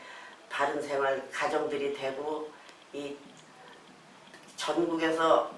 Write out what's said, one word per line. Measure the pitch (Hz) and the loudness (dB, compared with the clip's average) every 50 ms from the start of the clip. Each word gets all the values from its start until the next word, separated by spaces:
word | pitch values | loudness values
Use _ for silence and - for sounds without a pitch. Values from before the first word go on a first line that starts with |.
| - - - - - - - - - - | -12 -14 -16 -16 -16 -16 -18 -18 -14 -8
바른 | - 143 143 151 151 143 | -2 0 0 2 0 -2
생활 | 147 143 143 139 139 135 135 135 - - | -2 0 0 2 2 2 2 0 -2 -6
가정들이 | - - 143 147 156 151 147 151 143 135 139 139 - | -2 -2 0 2 2 2 2 0 0 0 0 -2 -2
되고 | - 135 135 135 143 147 156 156 151 156 - - - - - - - - - | -2 -4 -4 -4 -2 -2 -2 -2 -2 -4 -8 -10 -16 -20 -20 -20 -20 -18 -10
이 | 143 143 143 139 143 - - - - - - - - - - - - - - - - - - - - - - - - - - - - | -8 -8 -6 -6 -8 -10 -14 -18 -20 -20 -20 -20 -20 -20 -20 -20 -20 -20 -20 -20 -20 -20 -20 -20 -20 -20 -20 -20 -20 -20 -20 -16 -10
전국에서 | - - 160 156 170 170 165 165 160 160 165 160 160 165 156 143 - - - - | -4 -2 0 2 2 2 2 2 2 2 2 4 4 6 6 6 6 6 2 -6